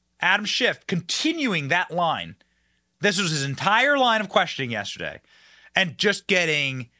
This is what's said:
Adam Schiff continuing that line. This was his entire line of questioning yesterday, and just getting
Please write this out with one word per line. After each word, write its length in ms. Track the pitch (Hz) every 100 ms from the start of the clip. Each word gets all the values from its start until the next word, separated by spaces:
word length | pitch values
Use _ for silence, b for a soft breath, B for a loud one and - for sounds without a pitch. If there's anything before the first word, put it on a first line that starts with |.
| _ -
Adam 240 | 175 202 208
Schiff 420 | - 233 - -
continuing 800 | 175 - - 311 330 262 170 139
that 240 | 175 180
line. 440 | 170 165 113 82 - _ _ _ _ _ -
This 180 | 208 185
was 120 | 180
his 120 | 151
entire 540 | 139 135 165 220 277 285
line 240 | 247 220
of 80 | 196
questioning 420 | 208 175 - 127
yesterday, 480 | 107 101 - 78 - _ b b b b 190
and 220 | 180 -
just 300 | 208 196 -
getting 640 | 185 165 147 139 131 120